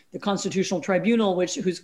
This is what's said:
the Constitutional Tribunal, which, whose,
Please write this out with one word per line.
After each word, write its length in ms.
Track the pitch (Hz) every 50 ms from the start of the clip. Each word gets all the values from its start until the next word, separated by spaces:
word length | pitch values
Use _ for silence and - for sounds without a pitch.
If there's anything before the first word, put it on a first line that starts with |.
| _ _
the 60 | - -
Constitutional 640 | - 202 196 - - 190 - 190 185 - 196 175
Tribunal, 560 | 175 - 190 180 170 214 233 226 214 196 180
which, 200 | 180 180 170 -
whose, 260 | 277 190 185 165 -